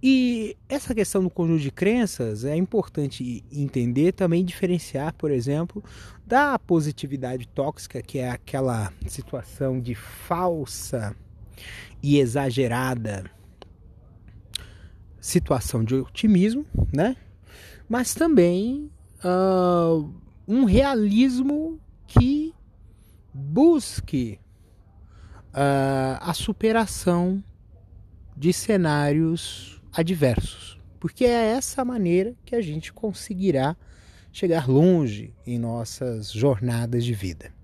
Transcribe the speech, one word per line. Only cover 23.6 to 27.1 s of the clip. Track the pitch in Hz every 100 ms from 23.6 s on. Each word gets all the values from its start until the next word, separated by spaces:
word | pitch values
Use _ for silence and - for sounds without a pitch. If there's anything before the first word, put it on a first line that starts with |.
| 320 320 - - - 139 117 104 - - - - - - - - - - -
ah, | - 139 139 135 135 131 131
a | -
superação | 165 - 208 220 226 214 - -